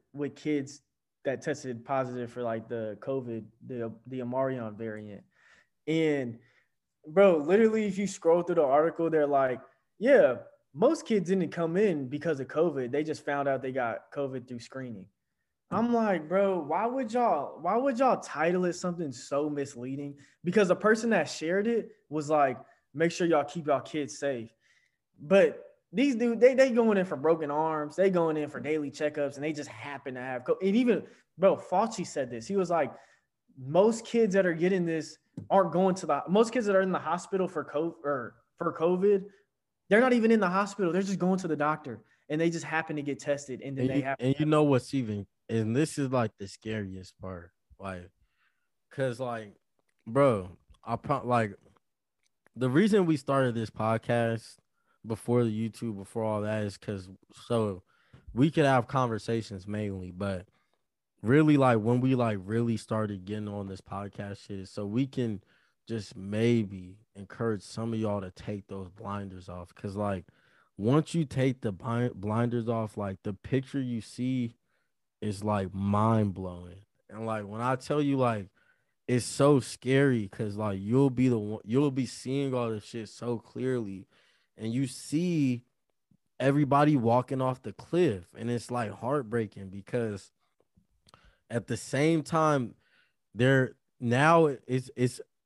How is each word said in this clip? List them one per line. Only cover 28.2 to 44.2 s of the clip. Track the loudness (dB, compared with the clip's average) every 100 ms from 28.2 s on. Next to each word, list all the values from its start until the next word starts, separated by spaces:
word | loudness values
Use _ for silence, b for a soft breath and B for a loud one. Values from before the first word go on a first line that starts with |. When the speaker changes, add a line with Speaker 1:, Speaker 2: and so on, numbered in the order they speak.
| 2 0
Speaker 1:
in | -4
for | -6
daily | -2 -2 -4
checkups, | -4 -4 -2 -4 -4
and |
they | -6
just | -6 -8
happen | -12 -12 -12 -10
to | -8
have | -6 -4
co-, | -2 0
and | 2 4
even, | 4 2 B B _ 2
bro, | 2 2
Fauci | 0 0 0 -2 -6
said | -6 -6
this. | -6 -4
He | -2
was | 0
like, | 0 0 B B B B _ _ -14
Most | 0 4 4 2 0
kids | 2 4
that | 4 2
are |
getting | 2 2 2 0
this | -2 -6 -14 _ -16 2
aren't | 2 4
going | 4 2 2
to | 0
the, | -2 2
most | 2 4
kids | 2 2
that | 2
are |
in | 2
the | 0
hospital | -2 -6 -2 -2 -2
for | -4
co-, | -4 -4 -4 -4
or | -4 -4 -6 -14 _ -6
for | -6
covid | 0 0 4 4 2 0 B B _ _ _ 2
they're | 4
not | 6
even | 6 4
in | 4
the | 4
hospital. | 0 -2 -2 0
They're | 0
just | 0 0
going | 2 2
to | 0
the |
doctor, | 0 0 0 -6 -12 b b -6
and | 0
they | 0
just | 0
happen | -4 -4 -2 -6
to |
get | -6 -6
tested, | -4 -4 -6 -10
and | -8 -2
then |
Speaker 2:
And | 0
Speaker 1:
they | 0
Speaker 2:
you, |
Speaker 1:
have | -2
Speaker 2:
and | -2